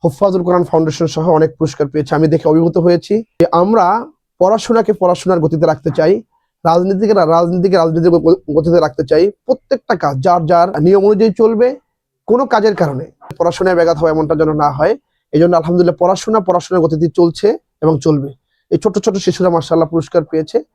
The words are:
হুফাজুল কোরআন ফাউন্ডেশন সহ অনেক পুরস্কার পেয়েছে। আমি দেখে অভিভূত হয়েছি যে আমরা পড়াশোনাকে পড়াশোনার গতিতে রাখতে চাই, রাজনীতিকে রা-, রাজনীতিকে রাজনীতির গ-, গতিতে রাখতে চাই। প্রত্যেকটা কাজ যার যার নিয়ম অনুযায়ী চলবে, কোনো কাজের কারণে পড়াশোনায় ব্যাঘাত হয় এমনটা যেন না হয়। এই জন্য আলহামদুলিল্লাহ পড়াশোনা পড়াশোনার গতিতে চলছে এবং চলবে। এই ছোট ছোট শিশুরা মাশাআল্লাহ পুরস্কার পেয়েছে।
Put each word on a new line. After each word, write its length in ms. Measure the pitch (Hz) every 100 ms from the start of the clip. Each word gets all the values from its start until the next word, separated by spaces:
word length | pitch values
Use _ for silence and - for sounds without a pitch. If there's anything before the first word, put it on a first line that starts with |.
হুফাজুল 400 | 170 - 202 185
কোরআন 200 | 175 180
ফাউন্ডেশন 440 | 175 165 156 151 165
সহ 240 | 156 165
অনেক 260 | 156 156 160
পুরস্কার 300 | 160 - 147
পেয়েছে। 280 | 143 143 151
আমি 120 | 160
দেখে 220 | 160 156
অভিভূত 280 | 156 165 170
হয়েছি 460 | 170 175 - 208 226 _
যে 60 | 170
আমরা 540 | 170 185 226 175 214 302 _ _ _
পড়াশোনাকে 540 | 185 220 - 226 208
পড়াশোনার 460 | 208 180 175 180 180
গতিতে 260 | 156 160 165
রাখতে 240 | 156 165 156
চাই, 260 | 156 208 - _ _ _ 170
রাজনীতিকে 480 | 170 185 196 208
রা-, 140 | 202 160
রাজনীতিকে 500 | 165 170 180 185 180
রাজনীতির 340 | 165 160 170
গ-, 300 | 170 160 185 -
গতিতে 260 | 151 160 170
রাখতে 240 | 151 - 139
চাই। 220 | 156 190 - -
প্রত্যেকটা 500 | 254 _ 262 _ 208
কাজ 240 | 151 135
যার 260 | 156 175 160
যার 360 | 175 180 151
নিয়ম 240 | 156 196 196
অনুযায়ী 260 | 214 226 185
চলবে, 420 | 226 220 247 277 _ _ _ _ -
কোনো 180 | 240 269
কাজের 300 | 226 214 196
কারণে 360 | 165 135 160 _ - -
পড়াশোনায় 380 | 170 - 185 175
ব্যাঘাত 220 | 165 160
হয় 140 | 165
এমনটা 240 | 156 156 156
যেন 180 | 156
না 180 | 151 147
হয়। 260 | 135 160 254 _ _ _
এই 80 | 151
জন্য 160 | 175 170
আলহামদুলিল্লাহ 400 | 160 175 175 165
পড়াশোনা 440 | 175 190 - 220
পড়াশোনার 440 | 190 175 - 180
গতিতে 240 | 160 156 165 -
চলছে 420 | 170 156 202 302 _ _
এবং 180 | 156 156
চলবে। 300 | 160 151 135 127 _ _ _
এই 80 | 170
ছোট 220 | 220 196
ছোট 160 | 226 196
শিশুরা 340 | 185 - 185
মাশাআল্লাহ 400 | 170 - 165 160
পুরস্কার 340 | 170 - 175
পেয়েছে। 400 | 151 160 156 - 311